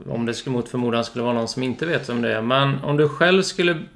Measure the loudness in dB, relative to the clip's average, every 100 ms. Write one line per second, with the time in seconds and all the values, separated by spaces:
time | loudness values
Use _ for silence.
0 | -8 -4 -2 -4 -2 -2 -2 -2 0 0
1 | -2 -2 -2 0 -2 -4 -4 -4 -2 -2
2 | -2 -2 0 0 2 2 2 0 0 2
3 | 2 4 4 4 2 0 0 0 -6